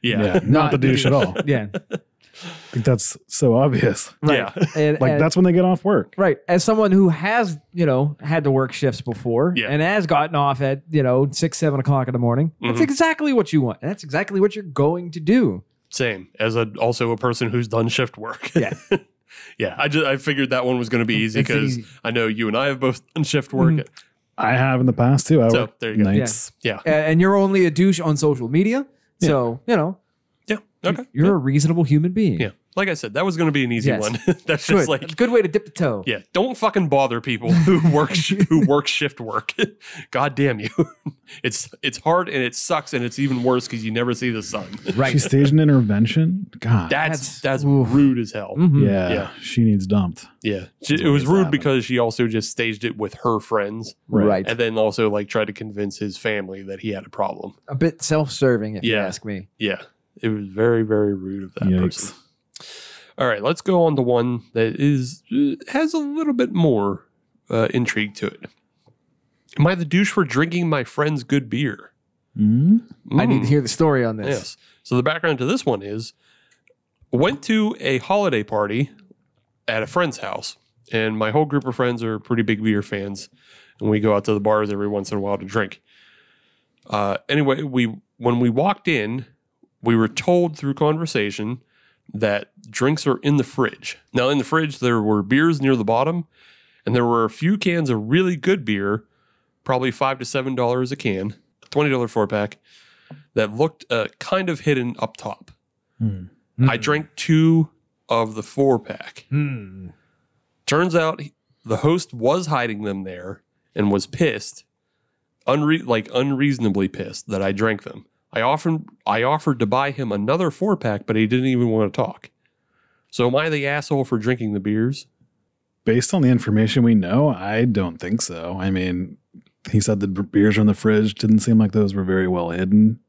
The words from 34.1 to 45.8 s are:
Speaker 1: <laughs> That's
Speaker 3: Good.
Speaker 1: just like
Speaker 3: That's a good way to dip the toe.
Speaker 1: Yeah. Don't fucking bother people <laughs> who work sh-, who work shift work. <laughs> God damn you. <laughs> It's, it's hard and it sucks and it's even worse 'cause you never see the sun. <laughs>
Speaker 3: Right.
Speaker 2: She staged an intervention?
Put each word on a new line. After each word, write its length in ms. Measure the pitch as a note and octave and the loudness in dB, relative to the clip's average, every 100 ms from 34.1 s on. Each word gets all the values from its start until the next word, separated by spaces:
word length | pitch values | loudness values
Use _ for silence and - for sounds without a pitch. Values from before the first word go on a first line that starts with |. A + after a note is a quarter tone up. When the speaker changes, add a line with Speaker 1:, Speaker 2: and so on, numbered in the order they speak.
Speaker 1:
<laughs> 120 | A#2 - F3+ - | -2 -2 -2 -2
That's 200 | D#3 - | -4 2
Speaker 3:
Good. 120 | G3+ | 2
Speaker 1:
just 100 | D3 | 2
like 140 | C#3 | 0
Speaker 3:
That's 100 | C3+ | -4
a 40 | D#3+ | -2
good 160 | A#3+ | 2
way 100 | A#3+ | 4
to 60 | F#3+ | 2
dip 160 | G3+ G#3 | -2 -4
the 60 | |
toe. 320 | - D#3+ G#2+ F#2+ | -2 -2 -2 -4
Speaker 1:
Yeah. 120 | G#2 - | -6 -4
Don't 240 | F3+ B3 B3 | -2 -2 0
fucking 320 | A3 G#3+ E3+ | 0 2 2
bother 320 | C#3 C3+ A#2 | 2 2 -2
people 320 | C3+ A2+ A#2+ | -4 -4 2
<laughs> 0 | |
who 400 | F3 D#3 F3 E3 | 4 6 6 4
work 200 | D3 D3+ | 4 2
sh-, 220 | F#3+ - G3+ F3+ | 0 0 0 4
who 180 | D#3+ C#3+ | 4 4
work 220 | C#3+ C#3 | 2 0
shift 320 | - C#3+ - | -2 -4 -6
work. 340 | A2+ A2 - - G3+ - | -6 -6 -6 -2 -4 -4
<laughs> 280 | - - - | -20 -20 -4
God 240 | B2+ C#3+ C3 | 0 0 2
damn 240 | C#3 A2 | 0 0
you. 100 | A2 - | -6 -2
<laughs> 80 | - - - - _ - | -2 -2 -14 -14 _ -8
It's, 260 | B2 G#2 - - | -4 -4 -6 -6
it's 160 | C#3+ - | -8 -4
hard 280 | D#3 F3 F3 | 0 0 0
and 140 | C#3 | -2
it 120 | B2 - | -4 -4
sucks 360 | - E3 - | -2 -4 -2
and 140 | C3+ A#2+ | -4 -4
it's 140 | B2 | -2
even 240 | C#3 B2+ | -2 0
worse 240 | B2 B2+ B2 | 2 0 -2
'cause 160 | A#2 | -8
you 80 | A2 | -4
never 240 | A2+ A#2+ A#2+ | -2 -2 -2
see 160 | B2+ | -4
the 100 | A2+ | -4
sun. 240 | G2 G#2+ F#2 G#2 | -6 -10 -10 -12
<laughs> 120 | - A#2+ | -6 -2
Speaker 3:
Right. 160 | C3+ | 2
Speaker 2:
She 80 | D3 | 2
staged 340 | - C3+ C#3+ | 2 4 6
an 60 | D3+ | 6
intervention? 880 | D#3 C#3 | 6 4